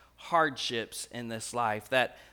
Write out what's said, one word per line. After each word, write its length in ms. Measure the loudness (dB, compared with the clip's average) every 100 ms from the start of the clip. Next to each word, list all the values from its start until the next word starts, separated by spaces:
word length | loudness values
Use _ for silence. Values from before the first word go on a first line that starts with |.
| _ _
hardships 920 | 0 4 4 0 -4 -4 -4 -8 -10
in 160 | -8 -6
this 260 | -6 -6
life, 360 | -2 0 -2 2
that, 280 | 2 2 -2 -18